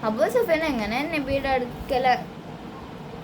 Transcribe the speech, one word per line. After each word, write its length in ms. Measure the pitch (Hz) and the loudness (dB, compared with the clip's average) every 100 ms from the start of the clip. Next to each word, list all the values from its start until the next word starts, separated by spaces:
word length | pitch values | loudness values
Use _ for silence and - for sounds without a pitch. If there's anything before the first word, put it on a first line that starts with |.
അബു 200 | 226 220 | 0 2
സുഫിയാൻ 400 | 302 494 453 311 | 4 4 4 2
എങ്ങനെ 460 | 320 254 208 233 302 | 2 0 0 0 0
നബിയുടെ 340 | 320 269 277 269 | -2 0 0 2
അടുക്കൽ 680 | 254 240 - - 254 254 240 - - - - - - - - - - | 2 0 -8 -2 2 4 2 0 -12 -14 -14 -12 -12 -12 -12 -12 -12